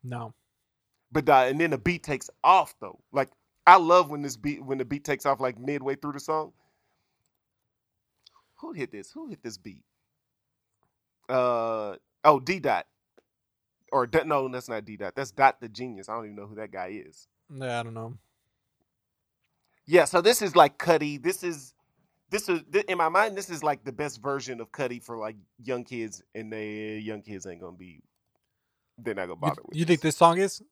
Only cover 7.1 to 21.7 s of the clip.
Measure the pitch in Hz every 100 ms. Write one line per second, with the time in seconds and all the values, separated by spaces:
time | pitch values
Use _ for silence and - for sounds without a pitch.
7.1 | _ _ _ _ _ _ _ _ _ _
8.1 | _ _ _ _ _ 320 208 127 104 -
9.1 | 294 320 185 120 104 107 80 _ _ _
10.1 | _ _ _ _ _ _ _ _ _ _
11.1 | _ - 127 123 117 113 110 104 92 _
12.1 | _ 147 143 131 190 143 95 - _ _
13.1 | _ _ _ _ _ _ _ _ 135 120
14.1 | 160 156 147 131 127 - 113 107 104 98
15.1 | 131 127 95 135 - 117 107 127 101 95
16.1 | 113 107 104 101 107 107 95 92 104 76
17.1 | - _ _ _ 139 131 120 117 113 113
18.1 | 117 _ _ _ _ _ _ _ _ _
19.1 | _ _ _ _ _ _ _ - 175 147
20.1 | 180 185 240 175 175 147 _ - 160 147
21.1 | 147 160 190 180 156 131